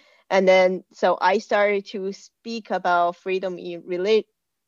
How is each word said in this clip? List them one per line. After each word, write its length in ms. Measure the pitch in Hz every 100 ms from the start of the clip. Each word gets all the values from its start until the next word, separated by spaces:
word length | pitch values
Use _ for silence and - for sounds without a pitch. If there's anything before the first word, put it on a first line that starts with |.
| _ _ -
And 160 | 190 190
then, 380 | 185 185 185 -
so 240 | - 190 175
I 180 | 180 202
started 480 | - 208 202 202 196
to 240 | 208 190
speak 580 | 196 - _ 233 226 208
about 460 | 185 185 175 175 175
freedom 420 | 190 185 190 175
in 240 | 180 170
reli-, 440 | 175 180 190 220 - _ _ _